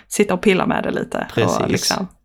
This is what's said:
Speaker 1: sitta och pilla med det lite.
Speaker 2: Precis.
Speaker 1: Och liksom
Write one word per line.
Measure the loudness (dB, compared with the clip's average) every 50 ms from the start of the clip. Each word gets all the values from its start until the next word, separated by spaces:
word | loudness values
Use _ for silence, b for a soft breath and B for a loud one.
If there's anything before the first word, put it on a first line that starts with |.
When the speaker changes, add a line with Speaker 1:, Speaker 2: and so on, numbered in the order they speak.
| B B
Speaker 1:
sitta | 0 0 2 2 0
och | 2 2
pilla | 4 4 4 2
med | 0 0 0 -2
det | -2
lite. | -4 -4 -4 -4 -4 -6 -6 -4 -2
Speaker 2:
Precis. | 0 0 2 2 0
Speaker 1:
Och | 0 0
liksom | -2 -2 0 0 -2 -2 -4 -8 -10 _ _